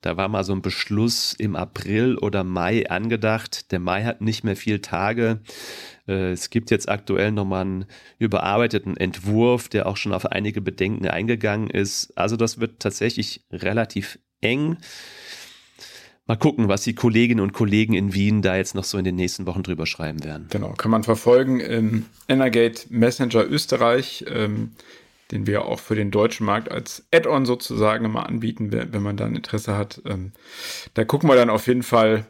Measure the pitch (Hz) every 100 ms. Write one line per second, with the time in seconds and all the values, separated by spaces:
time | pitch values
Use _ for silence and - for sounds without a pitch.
0 | 82 85 95 104 92 95 92 - - 104
1 | 117 - - - 107 82 90 - 98 107
2 | 127 120 104 98 92 90 87 113 - 90
3 | 113 117 110 110 - - - 92 90 92
4 | 117 - 107 110 110 98 - 104 - 87
5 | 101 117 113 110 107 - - - - -
6 | - 95 92 90 - 117 110 107 - 101
7 | - 92 104 107 98 95 95 92 95 -
8 | - _ 110 101 92 104 117 110 95 85
9 | 95 87 95 107 120 123 - 107 95 101
10 | 104 95 - - 104 104 98 92 95 110
11 | 90 80 113 117 110 104 110 - 101 -
12 | - - 95 113 113 - 117 _ 101 -
13 | 110 120 104 - _ 90 92 107 110 104
14 | - - _ _ 107 131 151 165 - -
15 | - - - - - - _ _ - -
16 | - _ - 110 156 - 107 101 - 113
17 | 120 110 120 117 98 101 107 104 110 95
18 | 98 95 101 107 95 92 92 95 95 101
19 | 92 90 90 - 92 90 90 82 82 -
20 | 78 78 76 76 80 104 101 - 113 113
21 | 110 110 - 123 131 127 - 117 110 110
22 | 110 _ - 135 131 117 117 113 - 117
23 | 117 - 123 117 98 147 - 120 120 127
24 | 135 - - - 107 107 110 - - -
25 | _ _ _ 107 104 101 - - - 107
26 | 101 104 113 - 107 104 110 - - -
27 | _ 170 160 143 127 123 - 113 107 110
28 | 113 113 - 117 113 110 104 113 117 110
29 | 101 104 110 113 - 107 107 101 101 -
30 | - 95 92 - - - - - - -
31 | 113 143 156 127 120 107 - 123 120 117
32 | 110 110 110